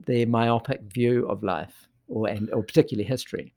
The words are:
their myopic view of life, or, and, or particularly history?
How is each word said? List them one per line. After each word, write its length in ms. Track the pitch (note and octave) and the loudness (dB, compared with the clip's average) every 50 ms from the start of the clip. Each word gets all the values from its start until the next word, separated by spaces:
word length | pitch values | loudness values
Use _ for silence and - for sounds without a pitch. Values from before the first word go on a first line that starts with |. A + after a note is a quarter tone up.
| - | -2
their 200 | - B2 A#2+ A#2 | 0 2 2 4
myopic 540 | A#2 A#2 A2+ A#2 A#2 A#2 A2+ - - C3+ - | 4 4 4 4 4 2 2 0 -2 -6 -6
view 440 | G#2+ G2+ - B2 A#2+ A#2+ B2 A#2+ - - | -8 -6 -2 0 2 4 4 2 2 0
of 140 | G#2 G2+ | -2 -2
life, 460 | G#2+ F#2+ F2 D2+ D#2+ - - - - _ _ _ _ - | -2 -2 -2 -2 -4 -8 -14 -20 -20 _ _ _ _ -8
or, 200 | - A2 A2 - | -4 -2 -2 -2
and, 220 | A2 G2+ G#2+ - | -2 -2 -4 -2
or 100 | - A#2 | -2 -2
particularly 440 | G2+ - - D#3 C#3 - C3 G#2 G2+ | -4 2 2 2 2 2 0 -4 -4
history? 460 | - C3 B2 - - - - - - - | -4 -4 -6 -6 -8 -10 -10 -10 -12 -18